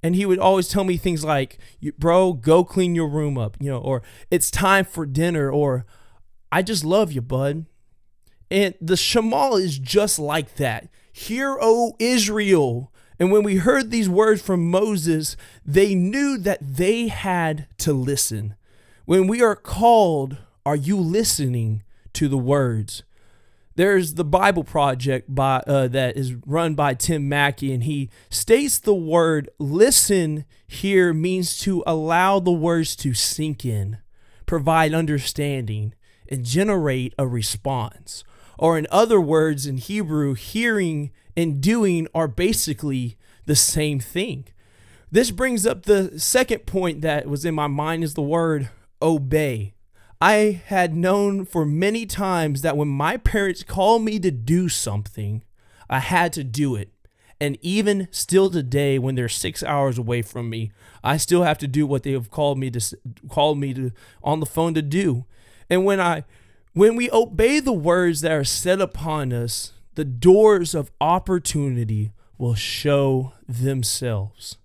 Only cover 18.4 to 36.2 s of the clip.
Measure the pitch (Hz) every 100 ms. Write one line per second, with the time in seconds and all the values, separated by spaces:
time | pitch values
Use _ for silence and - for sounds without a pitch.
18.4 | 104 104 _ _ _ _ - 180 185 233
19.4 | 233 202 - - 233 233 190 156 135 139
20.4 | - _ - 151 143 202 165 190 226 -
21.4 | 139 123 113 107 - - - - 147 135
22.4 | 123 143 131 110 104 - - _ - -
23.4 | _ _ _ - 185 196 170 160 156 180
24.4 | 202 180 147 160 143 127 127 131 - 135
25.4 | 135 131 - 139 131 127 127 135 131 123
26.4 | 135 151 165 151 143 127 - 160 139 143
27.4 | 143 139 139 127 120 147 131 - _ -
28.4 | - 233 285 - - 196 160 170 165 156
29.4 | 143 _ 143 160 233 262 - 196 165 151
30.4 | 147 _ - - 196 190 180 156 175 185
31.4 | 170 - 196 180 - 160 156 170 190 196
32.4 | 175 175 165 170 160 - 143 117 - -
33.4 | 156 143 127 107 98 110 - - - -
34.4 | - 165 143 160 156 160 160 147 - -
35.4 | 143 139 113 107 107 - _ _